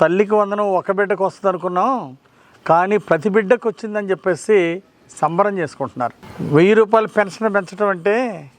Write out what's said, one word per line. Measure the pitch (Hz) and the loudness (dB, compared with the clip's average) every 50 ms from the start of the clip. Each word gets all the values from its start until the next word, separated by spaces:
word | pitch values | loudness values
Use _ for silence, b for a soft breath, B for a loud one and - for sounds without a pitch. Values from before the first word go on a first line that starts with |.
తల్లికి | 160 160 175 196 214 196 214 | 2 2 4 2 2 2 2
వందనం | 214 208 196 202 208 208 | 0 2 0 -2 -2 -2
ఒక | 202 190 175 - - | 0 0 -2 -2 -2
బిడ్డకు | 190 196 202 190 208 175 196 | -2 -2 0 -2 0 -2 -2
వస్తుంది | 180 - - - 196 | -4 -4 -2 -2 -2
అనుకున్నాం, | 185 165 170 185 180 202 208 254 269 233 165 131 127 _ _ b b b b b b b - | -2 -2 -4 -4 -2 0 0 0 -2 -4 -6 -12 -16 _ _ b b b b b b b 0
కానీ | - 160 170 180 196 214 | 2 2 2 2 2 0
ప్రతి | 202 - - 165 160 143 214 | -2 0 0 -2 0 0 0
బిడ్డకు | 190 226 202 190 247 226 - 226 | 0 0 2 2 0 0 0 -6
వచ్చిందని | - - 226 214 208 208 202 190 | -8 -8 -12 -8 -6 -6 -4 -4
చెప్పేసి | 190 - - 190 175 - - - 214 196 170 165 170 190 - _ _ _ _ _ - - | -6 -4 -2 -4 -4 -2 0 2 2 2 2 0 -2 -6 -10 _ _ _ _ _ -8 -4
సంబరం | 156 151 165 185 202 208 202 185 | -4 -2 0 0 0 0 0 -4
చేసుకుంటున్నారు. | 160 135 - - 139 123 - 131 123 117 - _ - - - - 165 160 147 | -6 -6 -6 -8 -10 -8 -6 -6 -6 -6 -6 _ -20 -20 -12 -10 -6 2 4
వెయ్యి | 156 180 202 214 | 4 6 6 6
రూపాయలు | 226 220 202 226 226 220 - | 4 4 4 2 2 2 0
పెన్షన్ | - 214 208 190 - - 220 220 196 | 0 -2 -2 -2 -4 -4 -4 -2 -2
పెంచడం | 202 185 - 185 190 208 202 | -2 -4 -4 -6 -4 -2 -2
అంటే, | 190 170 165 202 214 240 262 233 196 160 143 131 _ | -2 -2 0 0 0 0 -2 -4 -6 -10 -14 -18 _